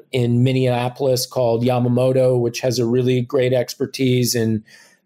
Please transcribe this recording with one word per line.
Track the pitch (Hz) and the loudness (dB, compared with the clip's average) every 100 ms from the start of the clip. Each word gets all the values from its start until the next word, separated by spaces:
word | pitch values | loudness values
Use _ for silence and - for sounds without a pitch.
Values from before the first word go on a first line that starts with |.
| - | -6
in | 131 120 120 | -2 0 2
Minneapolis | 131 131 127 123 123 123 139 123 - | 2 2 0 0 -4 -4 -2 -2 -4
called | 131 120 117 | -2 0 0
Yamamoto, | 123 123 123 123 131 131 127 123 | 0 0 0 2 2 2 2 2
which | 117 - | -2 -2
has | 131 120 | -2 0
a | 117 | 0
really | 123 123 127 | 2 2 0
great | 123 139 123 | 0 0 0
expertise | 127 120 - 131 - 131 123 120 | 0 -2 -6 -6 -2 0 0 0
in, | 120 113 110 - - - _ | 0 0 -2 -6 -20 -20 _